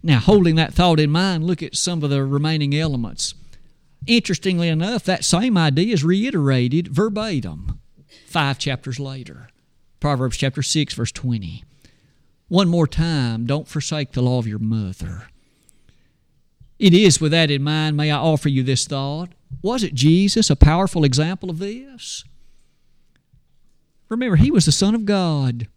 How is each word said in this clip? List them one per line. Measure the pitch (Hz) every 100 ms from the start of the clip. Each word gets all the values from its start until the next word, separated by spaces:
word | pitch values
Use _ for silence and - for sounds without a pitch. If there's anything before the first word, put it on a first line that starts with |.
Now, | 165 127
holding | 139 208 175 160
that | 156
thought | - 180 160
in | 151
mind, | 156 190 175 165
look | 170
at | 165 -
some | - 170
of | 147
the | 139 135
remaining | 139 151 160 143 143
elements. | 160 131 117 - - - - - - _ _ _ 135
Interestingly | 233 - 175 190 180 170
enough, | 160 185 247
that | - 185 -
same | 170 247 196
idea | 160 135 202
is | 202 156
reiterated | 190 240 208 139 131 123 151 175
verbatim, | 143 220 208 220 156 95 78 95 - - _ _ - _
five | 165 143 135
chapters | - 131 - 127
later. | 139 135 123 65 117 _ _ _ _ _
Proverbs | 147 135 127 -
chapter | 135 131
six, | 135 160 143
verse | - 117
twenty. | - 127 117 90 - - _ _ _ _ _ _ _ _
One | 170 190
more | 170 156
time, | - 165 156 120 113 117
"Don't | 143 -
forsake | 156 - 156 143
the | 131
law | 123 127
of | 113
your | 107
mother." | 110 110 98 92 87 90 - _ _ _ _ _ _ _ _ _ _ _ _ _ - _
It | 202
is | 175 208 143
with | 156
that | 165 156
in | 143
mind, | 143 156 156 147
may | 151
I | 147
offer | 160 151 147
you | 135
this | 127 127 -
thought. | 139 139 151 180 _ _ 135
Wasn't | 190 247 208 131
Jesus | 143 170 196 226 220
a | 143
powerful | - 165 190 170
example | 147 127 156 190 180
of | 160
this? | 202 233 269 254 - - - - - - _ _ _ _ _ _ _ _ _ _ _ _ _ _ _
Remember, | 226 254 165
he | 262
was | 302
the | 156
Son | 147 196 226
of | 208
God. | 202 175 151 131 120 113